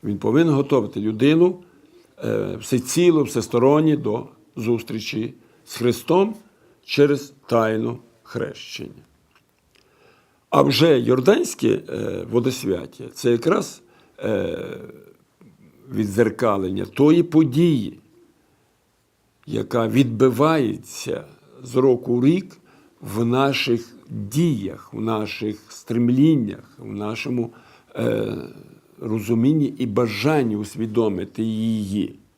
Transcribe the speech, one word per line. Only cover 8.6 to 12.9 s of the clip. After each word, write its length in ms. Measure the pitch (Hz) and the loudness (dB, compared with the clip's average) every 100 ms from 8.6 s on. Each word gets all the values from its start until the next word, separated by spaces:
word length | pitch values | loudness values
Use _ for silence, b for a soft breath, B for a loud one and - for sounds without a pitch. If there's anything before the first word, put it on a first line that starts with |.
| - - - - _ _ _ _ _ _ _ _ b b b b b b b | -16 -14 -16 -18 _ _ _ _ _ _ _ _ b b b b b b b
А 80 | 135 | 2
вже 380 | 139 117 160 139 | 4 4 4 4
йорданське, 800 | 117 127 127 214 - - 113 107 - | 4 2 4 2 2 -2 0 0 -4
е, 360 | 98 107 95 - | -8 -6 -8 -2
водосвяття — 720 | 113 127 127 - 87 - | 0 0 -4 -4 -4 -6